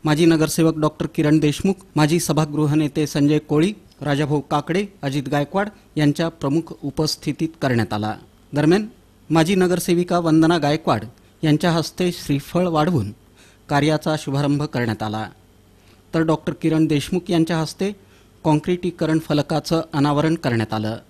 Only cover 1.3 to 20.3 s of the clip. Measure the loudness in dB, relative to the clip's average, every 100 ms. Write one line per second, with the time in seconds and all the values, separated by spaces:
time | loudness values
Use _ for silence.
1.3 | 4 2 0 -2 -2 -4 0 2 2 0
2.3 | 0 0 0 0 2 0 -2 -2 2 2
3.3 | 2 0 0 0 -2 -20 -10 -4 -2 0
4.3 | -2 0 -4 0 -4 -4 -8 -6 -4 -2
5.3 | -2 -2 -4 -6 -8 _ 0 0 0 -4
6.3 | -4 -2 -2 -4 -10 -8 -4 -4 -4 -6
7.3 | -4 -6 -4 0 0 0 -2 -4 -8 -16
8.3 | _ _ 0 4 2 0 -14 _ _ 0
9.3 | 2 2 2 2 0 0 0 0 0 4
10.3 | 4 4 2 0 0 0 -2 -4 -18 _
11.3 | _ 0 2 2 0 -2 -4 -4 -4 -4
12.3 | -4 -2 -2 0 0 2 0 -2 -10 -20
13.3 | _ -20 _ -4 0 2 0 -2 -4 -2
14.3 | -2 0 0 -2 -2 -2 -4 -6 -8 -10
15.3 | -14 _ _ _ _ _ -20 _ -2 0
16.3 | 0 -4 -4 -2 2 2 0 0 -6 -2
17.3 | 0 0 -2 -4 -4 -6 -6 -20 -20 _
18.3 | _ 0 0 0 -2 -4 -4 -2 -2 0
19.3 | -2 0 -4 -2 -2 -2 0 0 2 0